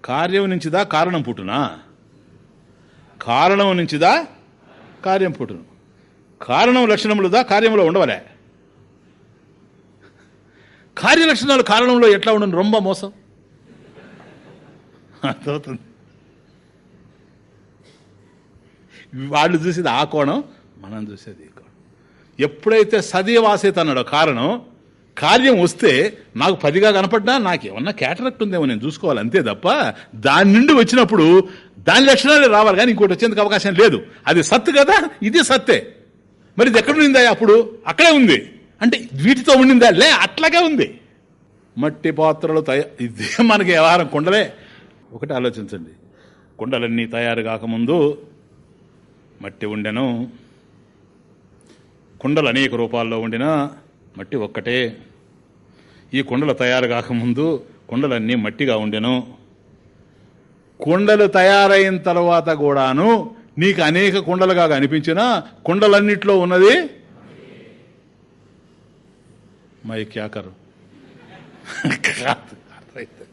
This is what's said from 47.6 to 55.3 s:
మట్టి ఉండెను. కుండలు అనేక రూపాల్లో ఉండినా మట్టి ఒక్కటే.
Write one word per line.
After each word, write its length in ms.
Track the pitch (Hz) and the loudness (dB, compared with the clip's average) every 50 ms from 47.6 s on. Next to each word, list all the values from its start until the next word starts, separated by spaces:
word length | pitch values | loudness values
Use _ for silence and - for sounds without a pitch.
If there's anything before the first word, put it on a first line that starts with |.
| 113 113 113 113 117 120 165 175 147 147 143 - - - _ _ _ _ _ _ _ _ _ _ _ _ _ _ _ _ _ _ _ _ _ _ 98 | -8 -8 -6 -6 -4 -2 -2 0 -2 -2 -4 -8 -18 -20 _ _ _ _ _ _ _ _ _ _ _ _ _ _ _ _ _ _ _ _ _ _ -20
మట్టి 220 | 98 - _ 110 104 107 | -20 -14 _ -10 -8 -8
ఉండెను. 340 | 107 104 107 107 120 135 127 120 117 123 - - - _ _ _ _ _ _ _ _ _ _ _ _ _ _ _ _ _ _ _ _ _ _ _ _ _ _ _ _ _ _ _ _ _ _ _ - | -8 -8 -6 -6 -4 -4 -4 -6 -8 -10 -12 -14 -20 _ _ _ _ _ _ _ _ _ _ _ _ _ _ _ _ _ _ _ _ _ _ _ _ _ _ _ _ _ _ _ _ _ _ _ -10
కుండలు 260 | - 131 147 160 151 120 117 | -6 -4 -2 -2 -2 -2 0
అనేక 180 | 135 143 - 120 120 | -2 -2 -2 -2 -6
రూపాల్లో 360 | 117 110 123 120 117 113 113 113 113 | -6 -4 -4 -6 -6 -4 -6 -6 -6
ఉండినా 260 | 113 110 113 135 156 160 147 139 143 - - _ _ _ _ _ _ _ | -6 -6 -4 -4 -2 -2 -2 -4 -6 -10 -20 _ _ _ _ _ _ _
మట్టి 200 | 98 98 _ - 127 104 | -20 -14 _ -8 -8 -8
ఒక్కటే. 340 | 104 - 110 98 120 123 127 123 113 - - - _ _ _ _ _ | -8 -10 -10 -8 -4 -4 -4 -4 -6 -8 -14 -20 _ _ _ _ _